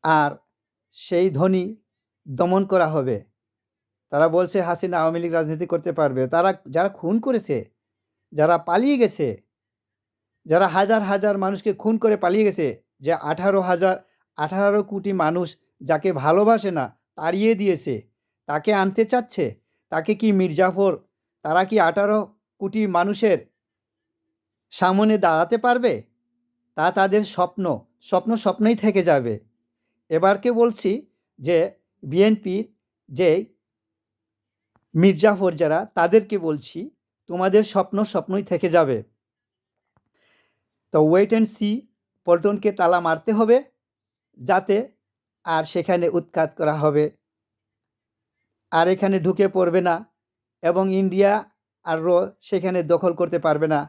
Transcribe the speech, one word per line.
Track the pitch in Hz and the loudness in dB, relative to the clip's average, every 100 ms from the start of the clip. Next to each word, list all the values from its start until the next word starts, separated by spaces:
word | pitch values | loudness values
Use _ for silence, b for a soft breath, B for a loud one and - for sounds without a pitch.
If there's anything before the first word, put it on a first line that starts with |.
আর | 160 156 147 - _ _ _ _ _ | 2 2 2 -4 _ _ _ _ _
সেই | - - 175 185 | -20 -4 0 0
ধ্বনি | 139 185 190 185 220 _ _ _ _ - | 2 0 0 -4 -12 _ _ _ _ -14
দমন | 131 175 190 196 | -4 0 0 2
করা | 190 160 | 0 2
হবে। | 156 131 104 - _ _ _ _ _ _ _ _ | 0 -2 -6 -8 _ _ _ _ _ _ _ _
তারা | 143 165 | 0 2
বলছে | 165 180 202 | 2 0 -2
হাসিনা | 175 160 185 175 | -2 -4 -4 0
আওয়ামী | 160 170 | 0 -2
লীগ | 170 | -2
রাজনীতি | 165 156 156 170 | -2 -2 -6 -4
করতে | 170 170 | -4 -4
পারবে। | 160 147 131 127 | -2 -2 0 -2
তারা | 165 190 190 - | 0 0 -2 -6
যারা | 156 190 | -2 -2
খুন | 196 170 220 | -4 -4 -2
করেছে, | 247 240 - 127 - _ _ _ _ _ _ | -2 -4 -4 -6 -6 _ _ _ _ _ _
যারা | 151 156 165 | 0 2 2
পালিয়ে | 170 180 262 277 | 0 0 0 2
গেছে, | 220 - 139 95 _ _ _ _ _ _ _ _ _ _ 151 | 0 0 -6 -6 _ _ _ _ _ _ _ _ _ _ 0
যারা | 165 190 | 2 2
হাজার | 180 202 220 | 2 2 0
হাজার | 196 202 208 196 | 0 -2 0 0
মানুষকে | 190 190 214 | -2 -4 -4
খুন | 196 214 226 | -4 -2 0
করে | 220 208 | 0 0
পালিয়ে | 175 202 208 | 0 2 0
গেছে, | 190 147 - _ _ | 0 -4 -4 _ _
যে | 139 | -4
আঠারো | 165 147 160 190 196 | -4 -4 -2 0 0
হাজার, | 180 175 185 190 _ _ _ - | 0 0 0 0 _ _ _ -8
আঠারো | 151 190 202 208 | -6 0 0 0
কোটি | 202 196 196 | -2 -6 -4
মানুষ | 190 156 175 170 - _ _ | 0 0 0 -6 -10 _ _
যাকে | 139 156 185 | -4 -2 0
ভালোবাসে | 156 143 175 208 226 202 | -2 2 2 4 2 0
না, | 165 123 _ _ | -4 -6 _ _
তাড়িয়ে | - 160 185 220 | -6 -4 0 0
দিয়েছে, | 208 202 170 - 113 _ _ _ _ - | 2 0 -2 -4 -8 _ _ _ _ -8
তাকে | 151 214 | -4 0
আনতে | 208 190 196 | 0 0 0
চাচ্ছে, | 220 247 233 - 131 - _ _ _ | 0 -2 -2 -6 -6 -6 _ _ _
তাকে | 160 160 | -6 -4
কি | 214 220 | 0 2
মির্জাফর, | 196 185 156 185 185 196 160 _ _ _ _ | 2 0 2 0 2 0 -2 _ _ _ _
তারা | 151 170 | -2 0
কি | 190 214 | 2 2
আঠারো | 165 170 202 214 202 _ _ _ | 2 2 0 -2 -4 _ _ _
কোটি | 196 214 208 | -6 -2 0
মানুষের | 175 190 208 214 170 - _ _ _ _ _ _ _ _ _ _ _ _ | 0 0 0 0 0 -2 _ _ _ _ _ _ _ _ _ _ _ _
সামনে | - 185 190 214 214 | -2 0 2 2 2
দাঁড়াতে | 185 160 170 233 | 2 0 0 0
পারবে? | 247 240 240 113 - _ _ _ _ _ _ - | 0 0 0 -2 -8 _ _ _ _ _ _ -2
তা | 165 | 0
তাদের | 196 190 208 | 2 2 0
স্বপ্ন, | 202 - 180 - 180 117 _ _ | -2 -4 -4 -2 -4 -6 _ _
স্বপ্ন | - 185 220 226 | -4 -2 -2 -2
স্বপ্নই | 202 180 214 220 | -2 0 0 2
থেকে | 214 190 | 0 2
যাবে। | 170 143 120 104 _ _ _ _ _ _ _ | 2 2 0 -8 _ _ _ _ _ _ _
এবারকে | 160 190 196 247 | 0 2 2 0
বলছি | 233 233 220 185 233 - _ _ _ | 2 0 0 -4 -4 -8 _ _ _
যে | 139 170 190 _ _ _ | 0 0 0 _ _ _
বিএনপির | 123 165 208 208 190 190 226 _ _ _ _ | -6 2 2 2 -2 -6 -8 _ _ _ _
যে | 139 180 170 220 _ _ _ _ _ _ _ _ _ _ _ _ _ _ | 0 2 2 -2 _ _ _ _ _ _ _ _ _ _ _ _ _ _
মির্জাফর | 156 190 160 214 190 185 | 2 4 4 2 2 -2
যারা, | 156 156 160 | 0 0 0
তাদেরকে | 214 - 170 220 208 202 | -2 0 4 2 2 -4
বলছি, | 165 151 - 170 240 _ _ _ - | -4 -6 -8 -14 -14 _ _ _ -12
তোমাদের | 175 190 208 | -4 2 2
স্বপ্ন | 208 196 190 202 | 2 -2 -2 -4
স্বপ্নই | 208 185 165 190 | -2 -4 -4 -6
থেকে | 214 170 180 | -4 -2 2
যাবে। | 170 147 113 - _ _ _ _ _ _ _ _ _ _ _ _ _ _ _ _ _ _ | 2 2 -2 -6 _ _ _ _ _ _ _ _ _ _ _ _ _ _ _ _ _ _
তো | 160 156 | 2 4
wait | 180 196 | 4 2
and | 226 214 - | 2 0 -2
see, | 208 233 - _ _ _ - | -4 -4 -10 _ _ _ 0
পল্টনকে | 175 208 208 208 | 2 2 0 -4
তালা | 196 170 180 | 0 0 2
মারতে | 170 160 - | 0 -2 -2
হবে | 214 226 247 285 _ _ _ _ _ _ - | 0 2 2 0 _ _ _ _ _ _ -14
যাতে | 127 190 190 202 254 _ _ _ _ _ | -2 -2 0 -2 -4 _ _ _ _ _
আর | - 160 | -4 -2
সেখানে | 156 180 160 180 170 | -2 -4 -2 0 0
উৎখাত | 170 165 - 156 - | -2 -4 -4 -4 -2
করা | 151 151 | -4 0
হবে, | 151 147 151 _ _ _ _ _ _ _ _ _ _ _ _ _ _ _ _ | 0 2 -2 _ _ _ _ _ _ _ _ _ _ _ _ _ _ _ _
আর | 165 175 | 2 2
এখানে | 190 196 190 | 2 0 0
ঢুকে | 165 185 196 | 0 0 0
পড়বে | 190 180 175 | 2 0 2
না, | 180 165 - _ _ _ _ _ | 0 -2 -6 _ _ _ _ _
এবং | 170 175 196 | -2 0 0
ইন্ডিয়া | 190 190 185 196 208 - _ _ _ | 0 0 2 2 2 -4 _ _ _
আর | - 160 165 | -6 -4 2
র | 175 190 _ | 2 0 _
সেখানে | - 190 180 180 | -6 -4 -2 -2
দখল | 160 170 180 | 0 0 0
করতে | 170 170 170 | -2 -2 0
পারবে | 160 151 156 | 0 0 0
না | 151 | -2